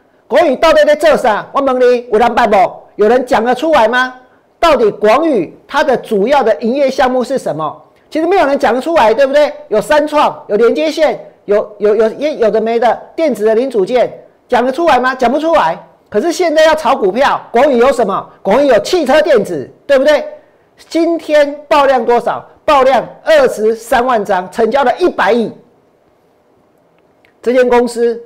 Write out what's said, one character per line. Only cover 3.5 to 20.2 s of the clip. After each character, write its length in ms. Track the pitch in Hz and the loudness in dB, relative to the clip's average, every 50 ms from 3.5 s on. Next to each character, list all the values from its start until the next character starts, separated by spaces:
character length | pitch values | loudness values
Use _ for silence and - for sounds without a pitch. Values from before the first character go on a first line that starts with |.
| 247 | -2
出 180 | 247 302 320 311 | -2 0 0 2
来 140 | 277 226 220 | 2 2 2
吗？ 280 | 240 247 254 254 254 - - _ _ _ _ _ _ - | 0 0 -2 -4 -6 -14 -20 _ _ _ _ _ _ -2
到 160 | - 330 302 | 0 2 2
底 140 | 240 240 202 | 2 2 0
广 360 | - - 214 208 220 277 320 330 | -2 0 0 2 2 2 2 0
宇 280 | 285 214 160 - - - _ - | 0 -2 -2 -6 -10 -20 _ -8
它 160 | - 277 311 | -4 -4 -2
的 120 | - 247 208 | 0 -2 -2
主 300 | - - 220 196 190 240 | -2 -4 -2 -2 0 2
要 140 | 294 277 | 2 2
的 140 | 254 220 208 - | 2 2 0 0
营 120 | 247 214 247 | -2 -4 -2
业 160 | 285 285 262 | 0 0 -2
项 200 | 254 - 269 254 | 0 0 0 0
目 140 | 254 254 240 | 0 -2 -4
是 140 | 247 277 247 | -2 -4 -6
什 180 | - 196 151 | -4 -6 -6
么？ 260 | 156 156 143 - - - _ _ _ _ _ | -6 -6 -8 -8 -12 -20 _ _ _ _ _
其 100 | - 302 | -6 -4
实 60 | 320 | -2
没 120 | 330 370 381 | 0 0 0
有 100 | 339 277 | 2 0
人 100 | 277 269 | 0 0
讲 160 | - 226 226 | 0 0 -2
得 80 | 254 | -2
出 140 | 254 311 339 | -2 -2 0
来， 180 | 339 233 247 220 | 2 2 2 2
对 140 | 240 277 262 | 2 0 2
不 60 | 277 | 2
对？ 200 | 294 294 262 - - - - | 2 0 0 -2 -8 -10 -4
有 120 | 196 214 | -4 -4
三 280 | - - 302 302 294 302 | 0 0 0 0 0 0
创， 360 | 302 294 254 208 - - - - | 0 0 0 0 -2 -6 -8 -4
有 80 | 202 | 0
连 180 | 208 233 226 254 | 2 2 2 2
接 160 | 294 302 320 | 2 -2 -2
线， 300 | 294 320 311 269 208 - - - - _ _ | -2 0 0 0 0 -2 -10 -18 -20 _ _
有， 300 | - 202 208 - - - - | -2 -2 -2 -2 -4 -8 -4
有， 180 | 202 208 214 | -2 0 2
有， 140 | 220 220 220 | 2 0 -2
有 400 | 208 - 277 311 294 180 226 214 | -2 -4 -6 -6 -2 0 -2 0
的 100 | 190 220 | 0 0
没 200 | 214 220 233 233 | -2 -2 -2 0
的 200 | 240 233 208 - - - - | 0 0 -2 -2 -6 -16 -6
电 180 | - 320 302 240 | -4 -2 -2 -2
子 100 | 202 202 | 0 0
的 80 | 220 220 | 0 0
零 160 | 214 254 269 | 0 -2 -2
组 160 | 254 220 185 | -2 -2 -2
件， 260 | 175 247 247 208 156 - - - - _ _ _ - | 0 0 0 0 -2 -4 -12 -20 -20 _ _ _ -4
讲 180 | - 226 247 | -2 -2 0
得 60 | 262 | -2
出 160 | 262 330 339 330 | -2 -2 0 2
来 120 | 277 254 | 2 2
吗？ 140 | 247 254 269 | 0 -2 -2
讲 180 | 262 254 233 | -2 -2 -2
不 60 | 254 302 | -2 0
出 160 | 302 330 330 | -2 0 0
来。 240 | 285 190 160 175 180 - - _ _ _ _ | 0 0 0 -4 -6 -10 -20 _ _ _ _
可 100 | - 208 | -4 -4
是 120 | 254 339 | -2 -2
现 220 | 320 - 359 330 302 | -2 -2 -2 0 2
在 120 | 311 311 | 2 4
要 80 | 320 311 | 2 2
炒 220 | 311 311 240 269 | 2 0 -2 -2
股 160 | 240 - 185 | 0 0 -2
票， 280 | 185 240 277 247 185 143 - - | 0 0 0 0 0 -2 -6 -4
广 200 | - 240 277 302 | 0 0 2 2
宇 60 | 262 233 | 2 2
有 140 | 233 269 277 | 2 2 2
什 120 | - 233 | 0 0
么？ 220 | 196 190 160 - - - _ | -2 -2 -6 -8 -10 -16 _
广 200 | - 190 202 262 | -4 0 0 2
宇 60 | 294 277 | 2 2
有 120 | 240 208 | 2 2
汽 260 | - - - 359 302 | 0 0 -2 -2 0
车 160 | 233 269 311 | 2 2 2
电 240 | 302 339 294 - 185 | 2 4 2 2 0
子， 240 | - 180 147 123 - - _ _ | -2 -6 -8 -10 -12 -16 _ _
对 140 | - 285 262 | 0 0 2
不 40 | 269 | 2
对？ 220 | 302 302 269 | 2 2 0